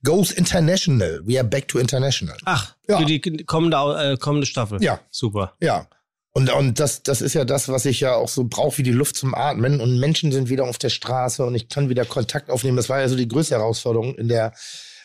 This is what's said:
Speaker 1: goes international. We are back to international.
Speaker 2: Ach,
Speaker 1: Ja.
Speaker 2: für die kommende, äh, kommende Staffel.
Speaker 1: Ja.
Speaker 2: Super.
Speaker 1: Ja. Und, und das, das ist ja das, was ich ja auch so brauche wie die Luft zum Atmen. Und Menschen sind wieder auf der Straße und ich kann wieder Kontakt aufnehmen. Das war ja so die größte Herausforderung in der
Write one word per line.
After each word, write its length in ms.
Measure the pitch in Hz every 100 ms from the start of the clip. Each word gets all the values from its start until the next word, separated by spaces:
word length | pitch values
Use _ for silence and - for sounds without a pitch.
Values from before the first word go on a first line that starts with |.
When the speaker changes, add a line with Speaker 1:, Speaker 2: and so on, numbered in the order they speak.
Speaker 1:
goes 280 | 135 175 180
international. 920 | - 175 185 160 185 180 131 87 80 90
We 120 | 127
are 80 | 117
back 200 | 139 -
to 100 | 123
international. 600 | 117 131 135 131 85 - 185
Speaker 2:
Ach, 300 | 160 101 - -
Speaker 1:
Ja. 80 | 202
Speaker 2:
für 60 | 151
die 140 | 156 190 156 160
kommende, 320 | 160 165 156
äh, 400 | 143 151 143 131
kommende 300 | 147 147 139
Staffel. 360 | - 107 104
Speaker 1:
Ja. 160 | 120 98 -
Speaker 2:
Super. 420 | - 117 104 95 -
Speaker 1:
Ja. 280 | 165 98 - _ _ _ _
Und, 180 | - 131
und 260 | 143 139 113
das, 220 | 147 -
das 200 | - 135
ist 100 | 139
ja 120 | 160 127
das, 220 | 135 -
was 180 | 131 139
ich 140 | 123
ja 140 | 135
auch 160 | 120 120
so 140 | -
brauche 340 | 120 - 139 -
wie 60 |
die 80 | 127
Luft 240 | 120 143 -
zum 180 | 131
Atmen. 480 | 123 139 127 120 143
Und 180 | 120 123
Menschen 320 | 139 160 160
sind 180 | 135 127
wieder 160 | 131 131
auf 120 | 120
der 120 | 127
Straße 540 | - - 127 127 -
und 120 | 123 123
ich 120 | -
kann 220 | - 143
wieder 160 | 123 117
Kontakt 460 | - 113 151 -
aufnehmen. 260 | 127 131 127
Das 120 | 117
war 100 | 135
ja 80 | 131
so 60 | 127
die 120 | 120
größte 280 | 120 160 123
Herausforderung 580 | 110 113 123 113 117
in 140 | 135 117
der 260 | 117 110 - - - - -